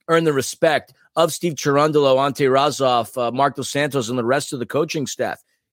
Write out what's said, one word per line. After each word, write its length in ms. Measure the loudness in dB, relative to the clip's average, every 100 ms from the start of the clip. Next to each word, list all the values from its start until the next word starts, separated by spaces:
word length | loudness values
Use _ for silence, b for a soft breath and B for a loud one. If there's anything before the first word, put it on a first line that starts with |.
| -2
earned 180 | 2 2
the 60 |
respect 600 | 0 -2 0 0 0 -4 b b 0
of 160 | 0
Steve 220 | 0 -6
Cherundolo, 640 | -2 0 2 4 4 4 4
Ante 280 | 2 0 2
Razov, 680 | 2 2 0 2 2 0 -4
uh, 140 | -2
Mark 260 | 0 0 -2
Dos 120 | -6
Santos, 400 | -2 -2 -2 -2
and 100 | -2
the 60 |
rest 280 | 0 -2 -2
of 60 | -8
the 80 | -4
coaching 400 | -4 -2 -4 -6
staff. 360 | -6 -6 -8 _ _ _